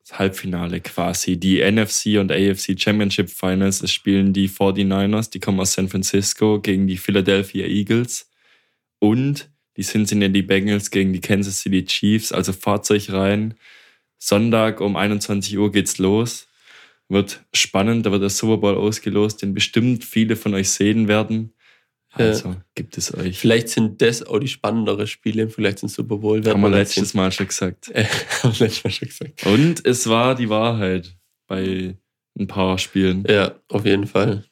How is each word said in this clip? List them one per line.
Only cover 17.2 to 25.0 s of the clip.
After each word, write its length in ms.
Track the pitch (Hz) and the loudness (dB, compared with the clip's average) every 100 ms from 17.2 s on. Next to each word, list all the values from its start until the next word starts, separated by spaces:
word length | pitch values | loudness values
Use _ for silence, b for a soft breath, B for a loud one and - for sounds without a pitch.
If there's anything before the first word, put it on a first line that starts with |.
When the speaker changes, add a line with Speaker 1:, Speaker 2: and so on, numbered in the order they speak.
| 101 - _ | 0 -6 _
Speaker 1:
spannend, 540 | - - 95 104 117 107 | -2 0 0 2 2 2
da 60 | |
wird 100 | 98 | 0
der 80 | 98 | 0
Super 280 | 98 110 110 | -2 0 2
Bowl 180 | 101 95 | 2 2
ausgelost, 680 | 104 107 - 101 107 - | 0 -2 -2 0 0 -2
den 120 | 101 | -6
bestimmt 500 | 95 - - 120 120 | -2 0 2 2 0
viele 320 | - - 110 110 | -2 -2 0 0
von 180 | 107 | -2
euch 160 | 98 98 | -2 -2
sehen 380 | - 101 110 107 | 0 2 2 2
werden. 440 | 104 107 113 110 _ b b b _ _ - | 2 0 -4 -6 _ b b b _ _ 0
Speaker 2:
Ja. 80 | 113 | 2
Speaker 1:
Also 300 | 104 - 90 - | 2 -4 -10 -12
gibt 240 | - - - | -12 -12 -8
es 160 | - | -8
euch. 240 | - 92 92 | -6 -6 -2
Speaker 2:
Vielleicht 300 | - 113 113 | 2 2 2
sind 340 | - 110 101 | -2 -2 2
das 200 | 113 117 | 2 2
auch 140 | - 107 | -2 -2
die 100 | 135 | -2
spannenderen 580 | - 104 113 107 101 | -4 -2 -2 -2 -2